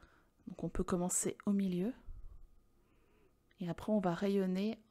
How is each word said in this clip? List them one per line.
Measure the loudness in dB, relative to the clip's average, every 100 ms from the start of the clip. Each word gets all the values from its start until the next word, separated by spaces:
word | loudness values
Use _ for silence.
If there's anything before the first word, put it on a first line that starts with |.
| -20 -20 _ _ -16
Donc | -8
on | -4
peut | -2
commencer | 0 0 2 0 -2 -2 0
au |
milieu. | 2 2 0 -2 -4 -12 -12 -12 -16 -18 -20 _ _ _ _ _ _ _ _ _ -8
Et | -6
après | -4 0
on | 2
va | 2
rayonner | 2 2 4 2 2 0 -4 -6